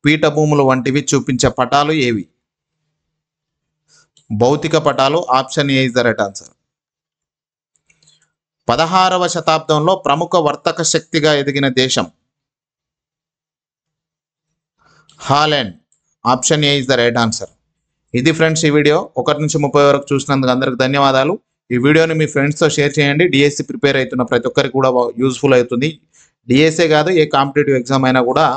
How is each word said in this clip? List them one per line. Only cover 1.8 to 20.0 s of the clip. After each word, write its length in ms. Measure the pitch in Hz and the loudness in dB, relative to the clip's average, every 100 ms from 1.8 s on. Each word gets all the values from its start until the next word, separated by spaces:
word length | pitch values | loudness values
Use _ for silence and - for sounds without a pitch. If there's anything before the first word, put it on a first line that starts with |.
| 147 160 123 | 0 0 0
ఏవి? 160 | 107 87 _ _ _ _ _ _ _ _ _ _ _ _ _ _ _ _ _ _ _ _ 107 | -2 -6 _ _ _ _ _ _ _ _ _ _ _ _ _ _ _ _ _ _ _ _ 0
భౌతిక 340 | 120 151 156 156 147 | 2 2 0 0 0
పటాలు. 340 | 127 135 165 - 127 | 0 0 0 0 0
Option 280 | 131 - 143 135 | 0 -4 0 0
A 40 | 131 | 0
is 80 | 123 | 0
the 80 | 117 | 0
right 140 | 107 101 | 0 -4
answer. 220 | 98 - _ _ _ _ _ _ _ _ _ _ _ _ _ _ _ _ _ _ _ _ _ - | -8 -20 _ _ _ _ _ _ _ _ _ _ _ _ _ _ _ _ _ _ _ _ _ -2
పదహారవ 560 | 123 165 185 185 185 175 | 0 2 2 2 0 -2
శతాబ్దంలో 580 | 175 156 160 156 151 156 190 - | -2 -2 -2 0 0 2 0 0
ప్రముఖ 300 | 147 165 175 147 | -2 0 0 0
వర్తక 320 | 143 170 165 160 | -2 -6 -4 -2
శక్తిగా 400 | 160 - 165 151 147 | -4 -2 -2 2 0
ఎదిగిన 260 | 139 139 139 127 | 0 -2 -2 0
దేశం? 260 | 131 131 90 _ _ _ _ _ _ _ _ _ _ _ _ _ _ _ _ _ _ _ _ _ _ _ _ _ _ _ _ _ _ _ | 0 -2 -4 _ _ _ _ _ _ _ _ _ _ _ _ _ _ _ _ _ _ _ _ _ _ _ _ _ _ _ _ _ _ _
హాలాండ్. 540 | - 143 151 147 107 - _ _ _ _ | -2 0 2 0 -4 -12 _ _ _ _
Option 380 | 117 151 - 151 143 | -2 0 0 0 2
A 20 | 143 | 0
is 80 | 127 | 0
the 60 | 127 | 0
right 160 | 120 120 | 2 0
answer. 240 | 117 - 95 _ _ _ _ _ _ | -2 -4 -12 _ _ _ _ _ _
ఇది 180 | 123 143 160 | -2 0 2
ఫ్రెండ్స్ 260 | 160 160 160 | 0 0 0
ఈ 40 | 147 | 2
వీడియో. 220 | 147 156 - - | 2 0 -2 -6
ఒకటి 180 | 123 143 | -2 -2
నుంచి 140 | 151 156 143 | -2 -2 0
ముప్పై 180 | 143 143 | 2 4
వరకు 160 | 139 | 2